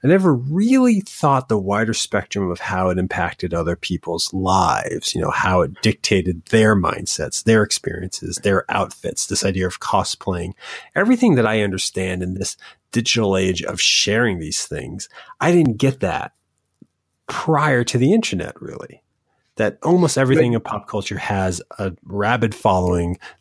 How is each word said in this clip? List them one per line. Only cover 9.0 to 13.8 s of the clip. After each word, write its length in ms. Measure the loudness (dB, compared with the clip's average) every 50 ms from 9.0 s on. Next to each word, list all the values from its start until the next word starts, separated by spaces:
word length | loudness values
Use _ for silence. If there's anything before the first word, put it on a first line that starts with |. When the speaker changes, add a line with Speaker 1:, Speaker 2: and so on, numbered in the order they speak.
| -10 -8 -6 -6 -6
Speaker 1:
this 180 | -4 -4 -2 -2
idea 220 | -2 -2 0 -2
of 140 | -4 -4 -6
cosplaying, 720 | -8 -2 0 0 0 -2 -6 _ -6 -6 -4 -4 -4 -8 -10 _ -16 -16 -16 -16 -16 -6 _
everything 380 | 0 2 2 4 4 4 4 4
that 100 | 4 4
I 160 | 2 2 0 0
understand 600 | 0 -2 -4 -6 -6 -4 -4 -4 -4 -4 -4 -4
in 120 | -6 -4
this 220 | -6 -6 -8 -8 _ -18 -20 -20 _ _ _
digital 460 | -2 -2 0 0 0 2 2 2 2
age 260 | 2 2 2 0 -2 -4
of 180 | -8 -4 -2